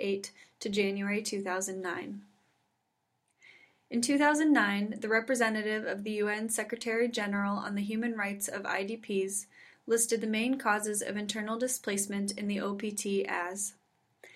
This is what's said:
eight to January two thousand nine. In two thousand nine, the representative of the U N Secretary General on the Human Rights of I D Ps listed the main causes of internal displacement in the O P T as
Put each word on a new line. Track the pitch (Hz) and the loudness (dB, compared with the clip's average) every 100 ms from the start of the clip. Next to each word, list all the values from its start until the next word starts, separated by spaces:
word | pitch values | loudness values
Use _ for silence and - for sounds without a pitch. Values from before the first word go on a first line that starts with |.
eight | 202 196 - - - - | 0 -2 -4 -14 -20 -8
to | 214 | -2
January | 202 196 196 202 208 | 2 2 2 0 -2
two | 214 202 | -2 -4
thousand | 196 185 190 190 | -2 -2 -2 -4
nine. | 180 180 - 202 - _ _ _ _ _ _ _ _ _ _ _ - - - _ - | -4 -4 -6 -10 -14 _ _ _ _ _ _ _ _ _ _ _ -20 -20 -20 _ -4
In | 233 | 0
two | 269 285 | 4 6
thousand | 294 302 311 | 6 6 6
nine, | 254 202 202 214 214 | 6 6 2 0 -2
the | 214 | 2
representative | 220 220 240 226 214 214 214 214 | 2 4 2 2 2 0 0 -2
of | 202 | -4
the | 214 | -4
U | 214 208 | 0 0
N | 214 226 | 0 -2
Secretary | 226 214 226 233 226 240 | -2 -4 -4 -2 0 2
General | 220 208 202 202 202 | 0 0 0 0 0
on | 202 | -2
the | 202 | -2
Human | 202 220 233 | -2 0 -2
Rights | 220 202 202 - | -2 -2 -4 -4
of | 202 202 | -4 -2
I | 185 | -2
D | 196 226 | -2 -6
Ps | 214 196 190 202 - - - - - | -2 0 0 -4 -8 -16 -20 -12 2
listed | 233 233 226 | 2 4 2
the | 220 | 2
main | 220 247 269 | 0 2 2
causes | 214 208 214 208 | 2 2 0 -2
of | - 208 | -2 -2
internal | 208 220 214 226 | -4 -4 -4 -2
displacement | 254 - 214 196 202 202 196 | -2 -2 -2 -2 0 -2 -2
in | - 202 | -4 -2
the | 196 | 0
O | 196 | -2
P | 202 214 | -2 -6
T | 208 202 196 - | -4 -2 0 0
as | 180 175 202 - - _ _ _ _ - | -2 -4 -6 -8 -10 _ _ _ _ -20